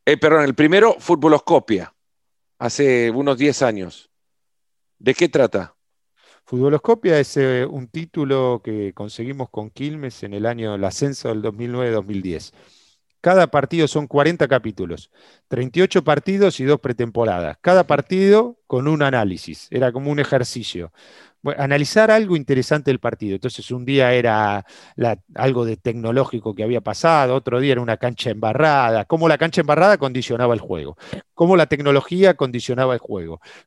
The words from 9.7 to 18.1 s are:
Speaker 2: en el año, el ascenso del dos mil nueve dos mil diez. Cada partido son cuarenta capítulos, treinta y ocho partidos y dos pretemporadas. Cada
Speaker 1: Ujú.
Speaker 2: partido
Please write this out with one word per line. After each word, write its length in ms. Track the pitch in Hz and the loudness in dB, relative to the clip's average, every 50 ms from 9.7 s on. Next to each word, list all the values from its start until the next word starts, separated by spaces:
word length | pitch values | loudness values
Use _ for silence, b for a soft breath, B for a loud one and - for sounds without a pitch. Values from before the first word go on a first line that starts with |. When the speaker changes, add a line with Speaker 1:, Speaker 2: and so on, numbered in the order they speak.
| _ - 139 151 156 156 139 123 - - | _ -10 -10 -10 -10 -10 -12 -12 -12 -14
Speaker 2:
en 100 | 110 101 | -14 -10
el 140 | 101 104 107 | -8 -4 -4
año, 300 | 117 120 117 110 107 104 | -4 -4 -4 -6 -6 -4
el 80 | 98 98 | -4 -4
ascenso 440 | 92 - - 143 143 135 - - 120 | -4 -4 -4 -4 -4 -4 -6 -6 -6
del 140 | 110 110 | -6 -4
dos 100 | 107 113 | -6 -8
mil 180 | 101 110 120 120 | -8 -8 -10 -8
nueve 200 | 120 123 123 120 | -6 -4 -4 -2
dos 160 | 113 107 95 | -2 -4 -4
mil 160 | 101 104 98 | -6 -8 -6
diez. 320 | 92 92 82 76 - - b b b b b b b b b b b _ _ _ | -6 -6 -8 -8 -10 -16 b b b b b b b b b b b _ _ _
Cada 280 | - 175 185 190 170 131 | 0 2 4 4 4 4
partido 380 | - 143 135 - 165 170 156 | 2 -2 -2 0 0 0 0
son 200 | 135 - 151 147 | 0 0 -4 -4
cuarenta 420 | 123 - 143 143 160 175 160 156 123 | -2 0 2 2 2 2 0 0 0
capítulos, 600 | 135 123 - 113 101 - 95 85 82 76 - _ b b b b b b b | 0 0 -2 -4 -8 -8 -8 -8 -8 -12 -14 _ b b b b b b b
treinta 340 | - - 120 127 127 113 170 | -8 -6 -6 -6 -4 0 0
y 20 | |
ocho 200 | 190 190 - 185 135 | 0 2 2 0 2
partidos 540 | 156 147 143 - 190 196 196 202 180 - - | 2 0 0 0 -2 0 2 2 2 2 0
y 40 | 131 | 0
dos 160 | 139 147 - | 0 0 0
pretemporadas. 800 | - 135 120 - 120 117 101 117 117 110 90 87 85 76 78 _ | 0 -6 -4 -4 -4 -4 -2 -2 0 0 0 -2 -4 -6 -8 _
Cada 200 | - 175 185 185 | 2 4 4 4
Speaker 1:
Ujú. 80 | 175 - | 4 2
Speaker 2:
partido 720 | 147 139 - - | 0 -2 -2 -2